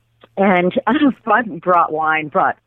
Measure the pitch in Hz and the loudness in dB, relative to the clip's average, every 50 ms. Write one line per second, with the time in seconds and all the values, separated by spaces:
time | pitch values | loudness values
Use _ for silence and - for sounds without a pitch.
0 | _ _ _ _ - _ _ 196 190 208 185 180 180 180 - - - 214 262 311 | _ _ _ _ -20 _ _ 0 0 2 2 2 0 0 -2 -2 -2 -2 0 2
1 | 302 262 - - _ 226 208 240 240 190 160 170 - 180 180 170 156 - 156 156 | 0 0 0 -2 _ 0 0 0 0 -4 -10 -6 -2 0 2 2 2 0 -2 -2
2 | 156 156 156 156 156 147 - 190 151 123 - - _ | -2 -2 -2 -2 -4 -2 -2 0 0 0 -2 -4 _